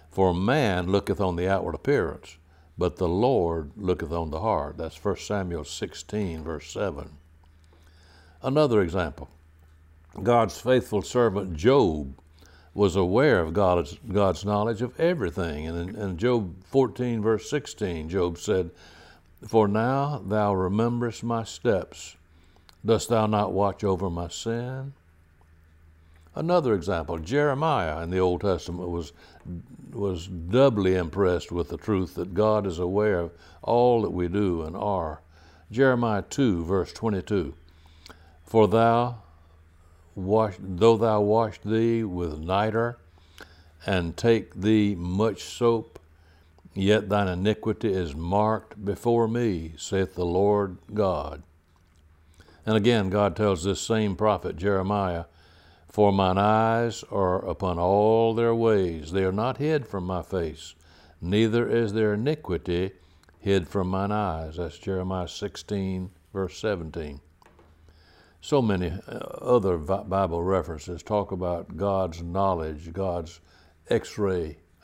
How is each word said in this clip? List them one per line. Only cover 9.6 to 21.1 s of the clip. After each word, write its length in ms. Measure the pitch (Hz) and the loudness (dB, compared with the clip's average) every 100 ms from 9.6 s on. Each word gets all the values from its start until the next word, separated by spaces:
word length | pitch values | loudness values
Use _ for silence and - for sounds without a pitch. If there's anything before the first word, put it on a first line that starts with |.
| - - - - - - | -20 -20 -20 -20 -20 -6
God's 380 | - 120 110 - | 2 4 2 -2
faithful 400 | 120 127 - 104 | 2 2 2 -2
servant 560 | 90 123 117 98 95 80 | -2 2 2 2 -4 0
Job 560 | 98 139 104 76 69 67 - - - - - | 4 6 4 2 -6 -12 -20 -20 -20 -20 -12
was 240 | - 101 87 | 0 2 4
aware 420 | 90 101 147 107 | 2 4 4 4
of 140 | 80 | 2
God's, 440 | 82 95 87 78 92 117 | 2 2 2 0 -8 -4
God's 320 | 98 101 85 | 0 2 0
knowledge 380 | 101 104 107 110 | -2 -2 -2 -2
of 180 | 120 - | -6 -2
everything. 680 | 165 180 95 82 87 73 78 | 0 0 -2 -4 -4 -4 -6
And 240 | 85 87 | -6 -8
in, 60 | 107 | -6
in 220 | 101 85 | -6 -2
Job 440 | 117 123 95 82 - | 0 0 -2 -10 -2
fourteen, 560 | 135 127 - 123 117 | 2 2 0 -4 -2
verse 280 | 107 107 - | 0 0 0
sixteen, 600 | 147 - - 98 85 78 | -6 -6 -6 -4 -4 -4
Job 280 | 92 87 82 | 0 0 -2
said, 340 | - 98 85 - - - - - _ - 110 | -2 0 0 -6 -20 -20 -20 -20 _ -20 0
"For 200 | 113 104 | 4 4
now 560 | 104 117 135 143 143 95 | 4 2 0 -2 -4 -2
thou 280 | 107 104 | 0 2
rememberest 720 | 95 92 101 117 120 120 | 2 0 2 0 0 -4